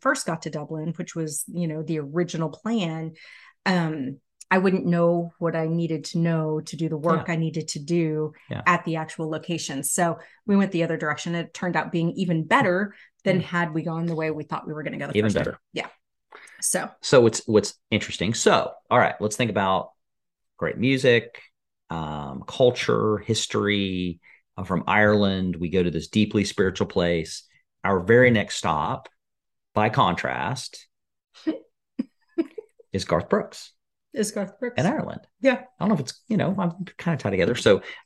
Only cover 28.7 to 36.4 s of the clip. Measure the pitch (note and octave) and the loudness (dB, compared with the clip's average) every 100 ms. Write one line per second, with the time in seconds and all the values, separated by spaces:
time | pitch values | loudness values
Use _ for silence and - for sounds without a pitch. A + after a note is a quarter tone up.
28.7 | D2+ D#2+ C3 - _ _ _ _ _ _ | 0 -2 -6 -10 _ _ _ _ _ _
29.7 | - A2 B2+ F#2+ F2 B1+ B1+ E2 C3+ - | 0 2 4 2 2 -2 -4 -4 -6 -10
30.7 | - _ _ _ _ _ - D#4 - - | -18 _ _ _ _ _ -10 -8 -8 -10
31.7 | _ _ - - _ _ - D4 - - | _ _ -10 -10 _ _ -6 -6 -6 -18
32.7 | _ _ G2 - D#2+ - G3 - - - | _ _ -6 0 0 2 0 0 -12 -20
33.7 | _ _ _ _ C4 G#3 G#3+ F#3+ - A#3+ | _ _ _ _ -6 -4 -4 -8 -8 -6
34.7 | A#3+ E3 D4 - - _ - C4+ B3+ - | 0 0 0 -4 -8 _ 0 2 2 -4
35.7 | - F#3 F#3 B2+ - - G#3 | -4 0 0 -2 -10 -2 0